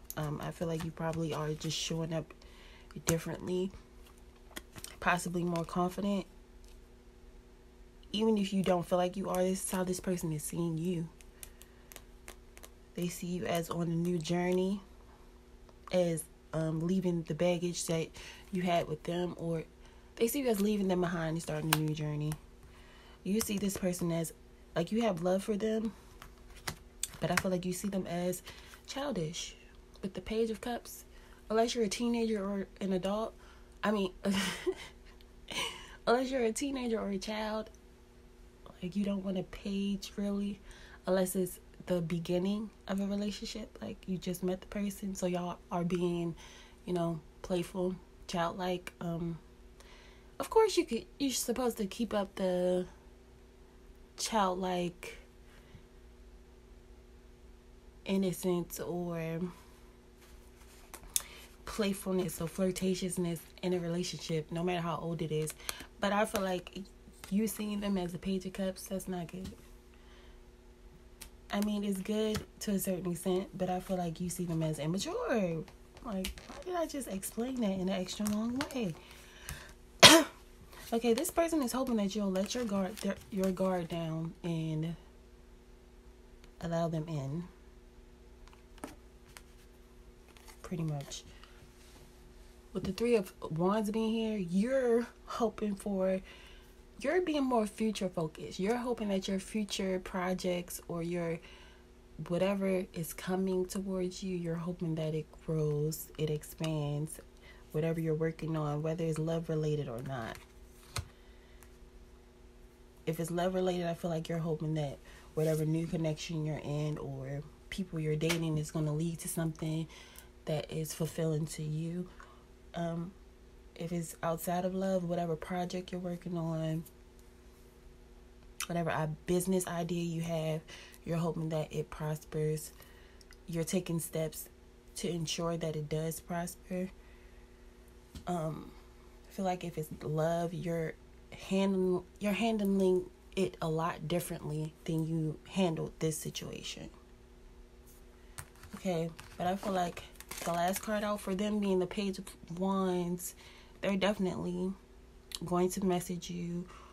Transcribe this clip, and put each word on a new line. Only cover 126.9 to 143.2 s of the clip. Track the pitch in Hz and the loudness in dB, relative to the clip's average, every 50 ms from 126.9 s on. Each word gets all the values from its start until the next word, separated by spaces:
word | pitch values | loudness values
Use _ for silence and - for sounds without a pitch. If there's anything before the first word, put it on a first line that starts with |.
| - - - - - - - - - - - - - - - - - - - - - - - - - - - - - - - - - - - | -12 -20 -20 -20 -20 -20 -20 -20 -20 -20 -20 -20 -20 -20 -20 -20 -20 -20 -20 -20 -20 -20 -20 -20 -20 -20 -20 -20 -20 -20 -20 -14 -10 -8 -4
whatever | - 170 170 165 - | -2 0 0 2 2
i-, | 98 147 156 156 151 - - | 2 2 2 0 -2 -2 0
business | - 180 180 180 190 190 180 180 | 2 2 4 4 4 4 2 2
idea | 170 170 170 170 170 175 170 170 | 2 0 0 0 0 0 0 0
you | 170 165 165 | 0 0 0
have, | 165 170 165 160 156 156 156 160 - - - - - - - - - | 0 0 0 0 2 2 0 -2 -4 -8 -14 -16 -16 -18 -18 -8 -4
you're | 151 165 | -2 0
hoping | 160 170 165 156 160 160 160 | 2 2 2 0 0 0 0
that | 160 156 151 - | 0 0 0 -2
it | 139 151 151 - | -2 -4 -4 -4
prospers. | - - 156 156 156 - - - - 156 151 156 156 151 - - - - - - - - - - - - - - - - - | -4 -4 -2 -2 -2 -4 -4 -4 -2 0 2 2 2 0 -4 -8 -14 -16 -20 -20 -20 -20 -20 -20 -20 -20 -20 -20 -20 -16 -10
You're | - 165 165 160 | -4 -2 -2 0
taking | - 196 185 180 - 170 160 | 2 0 0 2 0 0 -2
steps | - - - 160 160 156 - - - - - - - - - - - - - | -2 -2 -2 -2 -2 -2 -4 -8 -12 -14 -16 -20 -20 -20 -20 -20 -20 -14 -8
to | - - 156 | -4 -2 -2
ensure | 175 170 156 - - 175 170 170 170 | 0 0 -2 -2 -2 0 0 0 0
that | 165 170 156 151 | 0 0 -2 -2
it | 151 151 | -2 -2
does | 147 156 156 160 165 160 - | -2 0 0 0 -2 -4 -6
prosper. | - - 175 170 175 175 - - - - 185 180 185 185 - - - - - - - - - - - - - - - - - - - - - - - - - - - | -6 -4 -4 -2 -2 -4 -6 -10 -8 -4 -2 -2 -2 -4 -6 -12 -20 -20 -20 -20 -20 -20 -20 -20 -20 -20 -20 -20 -20 -20 -20 -20 -20 -20 -20 -20 -20 -16 -16 -8 -4
Um, | 180 175 170 156 156 147 - - - - - - - - - - - - - - | -2 0 0 0 -2 -4 -6 -8 -12 -14 -18 -18 -20 -20 -20 -20 -20 -20 -20 -20
I | - | -10
feel | - 202 190 | -4 -2 0
like | 185 185 180 175 | 0 0 0 -2
if | 170 - | -4 -4
it's | 160 156 - 160 - | -4 -6 -6 -6 -6
love, | - 147 151 156 156 165 170 170 170 165 185 | -4 -2 0 2 2 2 2 2 0 0 -2
you're | 151 160 170 165 165 160 - - - - - - - - - | -2 -2 0 0 0 -2 -2 -6 -8 -14 -20 -20 -20 -18 -16
handling, | - - - - 190 190 196 196 196 185 185 185 180 180 - - - - | -16 -12 -2 2 4 4 4 4 4 4 4 4 4 2 0 -4 -8 -2
you're | 202 208 190 | 0 0 2
handling | 185 226 226 220 208 202 196 196 196 190 185 185 180 180 - - - | 4 4 2 4 4 4 4 6 6 6 6 6 4 2 -2 -10 -18